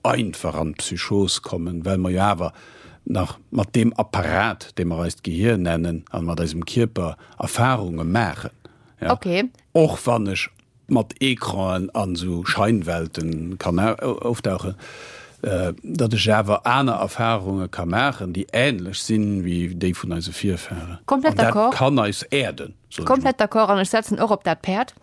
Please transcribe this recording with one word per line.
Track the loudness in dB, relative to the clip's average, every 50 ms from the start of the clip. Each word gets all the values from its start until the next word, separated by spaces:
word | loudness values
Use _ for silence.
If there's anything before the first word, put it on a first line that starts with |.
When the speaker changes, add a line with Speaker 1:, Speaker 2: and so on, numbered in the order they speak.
Speaker 1:
einfach | 0 2 2 2 0 -4 -4 -4 -6 -4 -2
an | -2 -2 -4 -4
Psychos | -6 -6 -6 -6 -6 -4 0 2 2 2 2 0 -4
kommen, | -4 -6 -6 -4 -4 -4 -6 -4 -2
weil | 0 0 0
man | 0 0
ja | 2 2 2
aber | 2 2 0 -2 -6 -6 -10 -20 -20 -20 -20 -20 -20 -20 _ -6
nach, | -4 -2 -2 -2 -4 -6 -14 -14 _
mit | -2 -2 -2 2 2
dem | 4 4 4 2
Apparat, | 2 -2 0 0 -2 0 2 2 2 2 0 -2 -6 -12 -10 -4 -2
den | -2 -2
wir | 0 -2
als | -2 -4 -4 -6
Gehirn | -8 -6 -2 2 2 2 4 2
nennen, | 2 0 0 0 0 -2 -4 -6 -8 -6
an | -6 -4 -2
mit | -2 -2 -2
diesem | -2 -2 -2 -6 -6
Körper | -2 0 0 0 2 0 -4 -4 -4 -6 _ -18 -20 -12 -8
Erfahrungen | -6 -4 0 2 2 2 2 0 -2 -4 -4 -2 -2 2
machen. | 2 2 2 0 -2 -6 -12 -14 _ _ _ -20 _ _ _ _ _ -6
Ja. | -2 -2
Speaker 2:
Okay. | -2 0 0 -2 0 0 0 -2 _ _ _ _
Speaker 1:
Auch | 4 4 4 4 4 -2 0
wenn | 2 2 2 2
ich | 0 -2 -2 -4 -6 _ _ _ _ _ _ _ 0
mit | 2 2 2 0 -4 -2
Ekran | 0 0 0 0 -4 -4 -2 -2 0 0 0 -2 -2 -2
an | -2 -2 -2 -2 -2
so | -4 -2 -4 -4 -2 -2
Scheinwelten | -2 2 2 4 4 4 2 0 -2 -2 -2 -4 -4 -6 -4 -4 -4 -4 -4 -4 -6 -8 -4
kann | -2 0 2 4
au-, | 2 2 0 0 -2 -4 -4 -2
auftauchen, | -2 -2 -2 0 0 -2 -2 -2 -4 -6 -8 -8 -14 -18 -18 -18 -18 -18 -18 -20 -20 -20 -12 -8
äh, | -4 -2 0 0 0 -2 -4 -6
dass | -10 -8 -2 0 0 2 2
ich | 2 4 4
aber | 4 4 4 2 0 2 2
andere | 2 2 4 4 2 0 0
Erfahrungen | -2 -4 -2 0 0 2 2 0 0 -2 -2 -2 -4 -4
kann | -6 -6 -4 -2
machen, | 0 2 2 0 0 -4 -8 -6
die | -4 -6 -6 -2
ähnlich | 0 2 2 2 0 -2 -6 -8 -8 -8
sind | -2 0 2 2 2 2 0 0 0
wie | 0 0 0 -2 -2 -2
die | -2 -2 -2 -2
von | -2 -4 -4
unseren | -4 -4 -4 -6 -8
Vorfahren. | -4 -2 -2 -2 -2 -6 -8 -10 -10 -8 -10 -12 -12 -2
Speaker 2:
Komplett | 0 0 2 2 2
Speaker 1:
Und | 2 4
das | 2 4 4
Speaker 2:
d'accord. | 4 2 2
Speaker 1:
kann | 4 4 4 4 4 4
uns | 2 2 0 -4
erden, | -4 -2 0 0 0 -2 -4 -8 -12 -14 -14 _ _ _
so | -10 -6 2
Speaker 2:
Komplett | 2 2 4 4 0 2 2
d'accord, | 0 2 4 2 4 4
und | 4 2
ich | 2 2
setze | 2 0 0 0 0 0
auch | 2 2
auf | 2 0 2
das | -2 -2 -2
Pferd, | -2 -2 -2 -2 -2 -4 -6 _